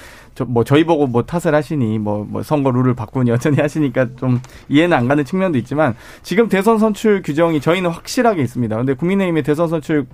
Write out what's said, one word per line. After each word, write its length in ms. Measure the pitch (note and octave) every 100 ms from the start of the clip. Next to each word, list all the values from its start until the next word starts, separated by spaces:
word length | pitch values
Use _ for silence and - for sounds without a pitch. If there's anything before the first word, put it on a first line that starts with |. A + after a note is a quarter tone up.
| - - -
저, 100 | -
뭐 200 | B2+ A#2
저희 200 | A2+ D3
보고 220 | E3 D3+ C#3
뭐 160 | A#2+
탓을 320 | - E3+ E3+
하시니 440 | D3+ C#3 D3+ A2 A2
뭐, 280 | G#2 G#2 G#2
뭐 140 | G#2
선거 280 | G2+ D3+ C3+
룰을 240 | B2 B2+
바꾸니 360 | A#2+ G#2+ C3 B2
여전히 280 | A#2+ D#3 C#3+
하시니까 500 | D3 D#3 C#3 C3 B2 B2+
좀 240 | C3 B2 - - -
이해는 280 | C#3 F3 C#3+
안 120 | A#2+
가는 160 | D3
측면도 340 | C3+ F#3 F#3+ C3
있지만 360 | - D3 D3 - - -
지금 260 | - F3+ A3+
대선 300 | F#3+ G#3 A3
선출 440 | A3 G3+ A3 G3
규정이 380 | D#3+ D3 E3+ D#3
저희는 300 | D#3+ F#3 F3
확실하게 520 | E3+ - C4 A#3 F3+
있습니다. 340 | B2 B2+ A2+ A2
근데 180 | C3
국민의힘의 480 | C3 F3 G3 F#3 D#3+
대선 260 | D#3 D3 E3
선출 380 | E3 - D3+ B2+